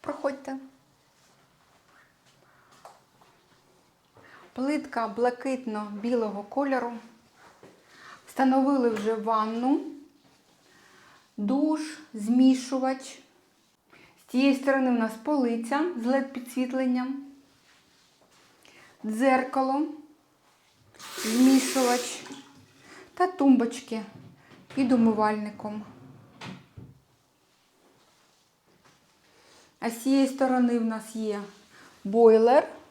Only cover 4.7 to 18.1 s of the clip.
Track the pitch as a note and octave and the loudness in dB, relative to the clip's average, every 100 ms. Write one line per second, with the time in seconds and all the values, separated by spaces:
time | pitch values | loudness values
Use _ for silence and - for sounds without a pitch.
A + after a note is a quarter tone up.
4.7 | D4+ D4+ A#3+ A3+ G3+ B3 B3 C4+ C4 B3+ | -2 -4 -6 -6 -2 -2 -2 -6 -6 -6
5.7 | G#3+ G#3 G#3 A3+ B3 A3 G3 G3+ - C#4 | -8 -8 -8 -4 -2 -2 -6 -8 -4 -2
6.7 | C4 A#3+ A3+ - - _ _ - _ - | -2 -4 -10 -18 -20 _ _ -20 _ -20
7.7 | _ _ - - - - - C4 C4 C4+ | _ _ -20 -20 -20 -16 0 2 4 2
8.7 | C#4 A#3+ A3 G#3 A3 G#3 A3 A3 A3+ B3 | 2 0 0 -4 -4 -2 0 0 -2 -2
9.7 | D4 - - - _ _ _ _ _ _ | -2 -4 -16 -20 _ _ _ _ _ _
10.7 | _ _ - - _ _ - G#3 C4+ D#4 | _ _ -20 -20 _ _ -8 -2 0 0
11.7 | D#4 - - - A3 G#3 B3 C4 C4 - | -2 -6 -12 -16 -10 0 4 6 4 -2
12.7 | C4+ C4 C4 - - _ _ _ _ _ | -4 -4 -6 -10 -20 _ _ _ _ _
13.7 | _ _ - - _ _ B3 C#4 C4 - | _ _ -20 -20 _ _ 2 4 2 2
14.7 | C4+ B3+ A#3+ A3 - - D4+ A#3+ A#3 A3+ | 2 2 0 -2 -4 -2 0 0 -2 -4
15.7 | C#4+ F4 B3+ A3+ C4+ C4+ B3+ - - B3 | -2 -2 -4 -2 -2 -2 -10 -10 -6 -4
16.7 | C4 C4 B3 B3+ C#4 - - _ _ _ | -2 0 -2 -4 -8 -12 -20 _ _ _
17.7 | _ _ _ _ | _ _ _ _